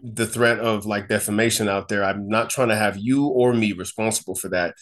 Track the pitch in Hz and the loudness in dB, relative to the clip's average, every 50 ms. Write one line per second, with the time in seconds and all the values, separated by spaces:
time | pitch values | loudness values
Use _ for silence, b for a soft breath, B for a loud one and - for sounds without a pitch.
0 | 131 120 107 117 113 110 - 117 123 117 120 113 113 117 110 101 98 107 104 101 | -14 -10 -4 -4 -4 -2 0 2 4 4 4 2 0 0 -2 -2 -2 -2 -4 -4
1 | 98 101 110 101 - 107 104 107 117 117 110 - 110 101 98 98 98 - 107 101 | -2 -2 -2 -2 0 0 0 2 2 2 2 0 0 0 0 -2 -2 -2 -2 0
2 | 98 98 98 101 101 101 107 113 113 - - 135 127 113 107 107 107 101 95 98 | 0 0 -2 -2 -4 -2 0 0 0 0 0 0 2 2 2 2 2 0 0 -2
3 | 104 123 131 139 143 143 131 127 123 123 120 113 110 104 95 87 90 - - - | 0 0 2 2 2 2 2 4 4 4 4 2 2 0 -2 -4 -8 -10 -6 -2
4 | 107 - - - - 95 90 - - 92 92 90 87 82 - B | -2 -2 -2 -2 -6 -8 -10 -8 -6 -4 -2 -2 -2 -2 -4 B